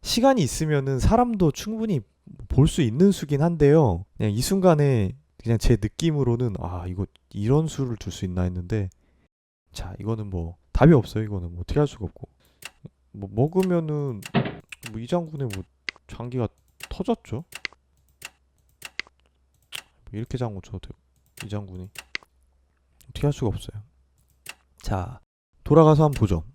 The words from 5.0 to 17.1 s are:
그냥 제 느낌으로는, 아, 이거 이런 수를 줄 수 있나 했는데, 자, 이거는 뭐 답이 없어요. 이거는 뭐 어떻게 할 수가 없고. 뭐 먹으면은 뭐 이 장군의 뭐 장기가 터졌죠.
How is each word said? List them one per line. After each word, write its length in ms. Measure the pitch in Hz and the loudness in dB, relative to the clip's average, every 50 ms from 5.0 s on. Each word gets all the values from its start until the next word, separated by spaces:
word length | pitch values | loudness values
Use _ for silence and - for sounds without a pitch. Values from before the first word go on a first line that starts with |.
| 101 92 123 - _ _ _ _ - | 0 -2 -4 -8 _ _ _ _ -2
그냥 140 | 113 117 110 | -2 -2 2
제 200 | - - 123 101 | 4 4 4 4
느낌으로는, 760 | 101 110 _ - 160 165 156 147 135 127 117 117 127 120 98 92 | 2 -6 _ -2 0 0 0 2 0 0 0 0 -2 -4 -4 -6
아, 260 | - 85 87 90 87 90 | -8 -8 -8 -8 -8 -8
이거 180 | 90 92 98 - _ _ _ _ | -6 -6 -6 -8 _ _ _ _
이런 360 | - 101 101 110 135 151 160 156 | -10 -6 0 2 2 2 2 -2
수를 300 | - - 139 123 117 - | -4 -6 -6 -6 -6 -8
줄 140 | - 95 | -8 -12
수 140 | - - - | -8 -6 -8
있나 180 | 92 90 90 90 | -6 -2 -2 -2
했는데, 460 | 90 90 90 87 90 110 107 98 90 _ _ _ _ _ _ _ _ _ _ _ _ _ _ _ _ - | -2 -2 -6 -6 -4 -4 -4 -4 -6 _ _ _ _ _ _ _ _ _ _ _ _ _ _ _ _ -14
자, 220 | - - 95 98 - | -14 -12 -12 -12 -10
이거는 300 | - 104 113 110 107 101 | -6 -6 -6 -6 -6 -8
뭐 280 | 92 87 85 82 85 _ _ _ | -6 -6 -6 -6 -10 _ _ _
답이 220 | _ - 127 156 170 | _ 6 8 8 8
없어요. 300 | 131 104 - - 110 110 | 8 4 0 -4 -6 -4
이거는 280 | 107 104 95 87 85 | -4 -6 -8 -8 -8
뭐 100 | 87 87 | -10 -10
어떻게 180 | 87 - - 147 | -8 -4 0 0
할 80 | 147 139 | 0 0
수가 180 | - - 104 | -2 -8 -10
없고. 240 | 82 - - - - _ _ _ _ _ _ - - _ _ _ - _ _ _ _ _ | -10 -10 -12 -20 -20 _ _ _ _ _ _ -20 -20 _ _ _ -20 _ _ _ _ _
뭐 160 | 107 98 98 101 | -12 -12 -8 -2
먹으면은 880 | 107 131 156 170 185 190 185 180 170 160 156 151 147 143 139 120 101 - - - - - - - - - _ - _ - - | -2 -2 0 2 0 0 0 0 -2 -2 -4 -6 -6 -6 -6 -8 -10 -12 -4 -4 -4 -4 -4 -8 -14 -18 _ -20 _ -18 -14
뭐 80 | 107 110 | -12 -12
이 80 | 117 123 | -6 -2
장군의 420 | 175 175 170 156 156 143 139 120 101 | -2 -2 -2 -4 -8 -6 -6 -6 -6
뭐 80 | 98 90 _ _ _ _ - _ _ _ - | -8 -12 _ _ _ _ -20 _ _ _ -20
장기가 400 | - - 117 123 120 127 117 104 _ _ _ _ _ _ - - | -14 -12 -12 -8 -4 -4 -4 -4 _ _ _ _ _ _ -18 -18
터졌죠. 480 | - - 185 - | -12 -10 -4 -4